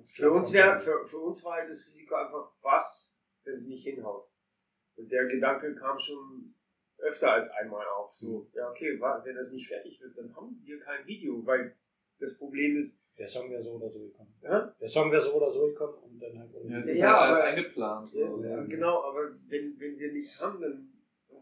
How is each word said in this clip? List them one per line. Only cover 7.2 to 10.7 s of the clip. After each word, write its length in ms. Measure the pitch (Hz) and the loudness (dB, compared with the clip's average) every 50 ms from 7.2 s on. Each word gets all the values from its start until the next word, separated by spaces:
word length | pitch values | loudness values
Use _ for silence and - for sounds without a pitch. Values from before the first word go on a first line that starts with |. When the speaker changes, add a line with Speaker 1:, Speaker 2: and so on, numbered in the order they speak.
| 160 127 | 4 6
Speaker 2:
als 180 | 110 113 - - | 6 4 2 0
einmal 340 | - 107 107 107 104 104 104 101 | -4 -6 -6 -4 -6 -6 -6 -4
auf, 260 | 101 101 104 - - | -4 -6 -6 -8 -10
so, 260 | - 113 107 113 104 | -12 -10 -8 -8 -8
Speaker 1:
Hm. 60 | 101 - - | -10 -10 -8
Speaker 2:
ja, 160 | - 123 123 | -8 -8 -8
okay, 280 | 120 - 160 151 - - | -6 -6 -4 -4 -2 0
wa-, 220 | 117 135 139 - | 0 0 -2 -2
wenn 140 | - 131 127 | -6 -8 -8
das 160 | 127 127 127 | -8 -8 -10
nicht 160 | 131 131 123 - | -10 -12 -10 -10
fertig 320 | 135 - 123 - - - | -10 -10 -10 -12 -18 -18
wird, 160 | 135 131 - | -20 -18 -14
dann 180 | 123 117 117 - | -14 -14 -14 -14
haben 240 | - 208 247 247 - - | -14 -14 -14 -16 -16 -16
wir 160 | 139 | -16